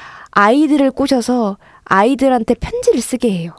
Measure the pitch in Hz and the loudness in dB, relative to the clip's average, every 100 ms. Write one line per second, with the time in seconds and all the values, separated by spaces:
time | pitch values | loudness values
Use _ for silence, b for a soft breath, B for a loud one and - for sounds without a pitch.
0 | B B B - 202 269 302 294 269 262 | B B B 0 2 4 2 2 0 0
1 | 269 254 226 247 214 202 b b - 190 | -2 -2 0 -2 -2 -6 b b -2 2
2 | 214 277 269 254 220 240 - 480 494 339 | 2 2 0 0 0 -4 -4 -2 0 0
3 | - 247 240 185 165 | -2 -4 -2 -4 -8